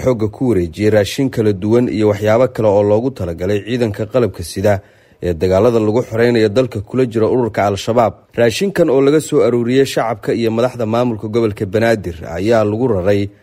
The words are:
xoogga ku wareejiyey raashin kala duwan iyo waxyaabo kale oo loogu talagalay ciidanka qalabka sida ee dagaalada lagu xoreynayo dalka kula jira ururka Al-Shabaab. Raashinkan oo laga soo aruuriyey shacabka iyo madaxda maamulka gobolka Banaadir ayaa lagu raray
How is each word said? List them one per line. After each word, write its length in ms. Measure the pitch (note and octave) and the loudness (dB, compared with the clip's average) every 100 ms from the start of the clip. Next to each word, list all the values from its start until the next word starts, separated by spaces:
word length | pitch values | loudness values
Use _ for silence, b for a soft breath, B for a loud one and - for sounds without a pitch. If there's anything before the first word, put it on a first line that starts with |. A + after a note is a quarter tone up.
xoogga 240 | C3 A#2 G#2+ | -2 0 -4
ku 160 | - B2+ | -2 0
wareejiyey 400 | G2 E2+ D#2+ G#2 | 0 -2 0 2
raashin 400 | G#2 G2 - C3 | 2 2 -2 -2
kala 240 | B2+ G#2+ | 0 0
duwan 360 | G2 G#2 A#2+ B2 | 0 2 2 2
iyo 180 | F2+ G#2+ | 0 0
waxyaabo 380 | G2 G#2+ A2+ B2+ | 0 2 2 2
kale 200 | - G#2+ | 2 2
oo 160 | G2+ | 2
loogu 280 | G#2 G#2 C3 | 2 2 0
talagalay 480 | C3+ F2+ E2 F2+ G#2 G2+ | -6 -8 -6 -4 -4 -4
ciidanka 380 | B2 A2+ G2 G#2+ | -2 -2 -4 -4
qalabka 340 | B2+ A2 - | -2 -2 -4
sida 380 | F2 - G#2 G2 b b b b | -10 -2 0 0 b b b b
ee 120 | F2 | -6
dagaalada 460 | D#2+ F#2 F#2 A#2+ A#2 | -2 0 4 4 2
lagu 220 | G#2+ A2+ - | 0 0 -2
xoreynayo 400 | A2+ A#2+ A#2+ A2 | 0 2 4 2
dalka 320 | G#2 B2+ G#2+ | 2 -2 -4
kula 240 | - B2 B2+ | -6 -2 0
jira 220 | A2 G#2+ | 0 0
ururka 380 | A#2+ A2+ G#2 G2+ | 0 0 0 0
Al-Shabaab. 460 | G2 - A#2 G#2+ - _ | -2 0 2 2 -2 _
Raashinkan 560 | - A#2 - G3 F3+ D#3+ | 0 0 2 -2 0 2
oo 120 | C3+ | 4
laga 200 | C#3 D#3 | 4 2
soo 220 | D3 D3 A2 | 2 0 2
aruuriyey 400 | A#2+ A#2 C3 C3+ | 0 2 2 2
shacabka 480 | D#3 A#2 A#2 - | 0 -4 -4 -4
iyo 160 | A#2+ A2+ | -2 0
madaxda 340 | A2+ B2 A#2+ A2 | 0 -2 -2 -2
maamulka 420 | A#2 B2 G#2+ A2 | 0 0 -4 -4
gobolka 380 | A#2 A2 G2+ G2+ | -2 -2 -2 -6
Banaadir 500 | G#2+ A#2 A2 F2+ D#2 - E2+ | -2 0 0 -4 -10 -10 -6
ayaa 260 | G#2 A#2 G#2+ | 0 2 2
lagu 220 | G#2+ B2+ | 0 -2
raray 420 | F#2+ F#2 G2+ G2+ b | 0 0 0 -2 b